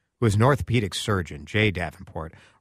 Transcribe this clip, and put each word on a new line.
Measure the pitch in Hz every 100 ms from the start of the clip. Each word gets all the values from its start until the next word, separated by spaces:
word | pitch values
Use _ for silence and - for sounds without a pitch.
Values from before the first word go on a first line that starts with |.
| _ -
who | 117
is | 101
an |
orthopedic | 123 143 - 117 98
surgeon, | - - 98 85 73 73
Jay | 110 107
Davenport. | 90 80 - - 85 78 - - _